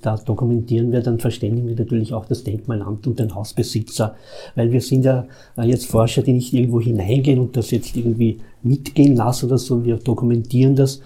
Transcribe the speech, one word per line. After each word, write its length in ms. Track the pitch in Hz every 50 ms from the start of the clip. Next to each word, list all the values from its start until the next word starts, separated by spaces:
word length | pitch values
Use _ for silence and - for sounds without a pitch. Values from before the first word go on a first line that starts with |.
| -
da 100 | 110 110
dokumentieren 760 | 110 - - 113 - 127 117 120 117 110 - 117 113 117 123 117
wir, 80 | 120
dann 180 | 117 123 117 113
verständigen 480 | - 117 110 - - 104 110 120 123 117
wir 80 | 117
natürlich 380 | 113 113 - 123 113 110 110 127
auch 120 | 110 107
das 180 | - 131 - -
Denkmalamt 600 | 107 101 104 - - 117 107 98 95 107 107 - 135
und 120 | 117 -
den 160 | 113 107 87
Hausbesitzer, 800 | 98 107 - - - 110 - - 117 107 - - - 113 107 - - - - - - - - -
weil 160 | - 117 117
wir 80 | 120 135
sind 240 | 120 - 135 131 127
ja, 220 | 131 131 107 110 - - - - - - -
äh, 60 | 117
jetzt 240 | 117 127 120 - -
Forscher, 340 | - 113 113 113 - -
die 120 | 120 - 123
nicht 200 | 123 123 - -
irgendwo 260 | 127 127 120 120 117
hineingehen 600 | 110 120 117 104 92 98 117 139 131 147 139 127
und 180 | 127 117 - 123
das 140 | 113 -
jetzt 260 | 123 117 - - - 127
irgendwie 420 | 117 117 113 113 120 113 107 - - - - - -
mitgehen 520 | 120 139 143 147 - - 156 143 143 135 117
lassen 300 | 107 120 120 - - 120
oder 100 | 131 123
so. 260 | - - 127 120 117
Wir 140 | 117 117 110
dokumentieren 760 | - - 117 - - 117 120 117 113 - - 123 131 135 139 131
das 240 | 135 135 - - -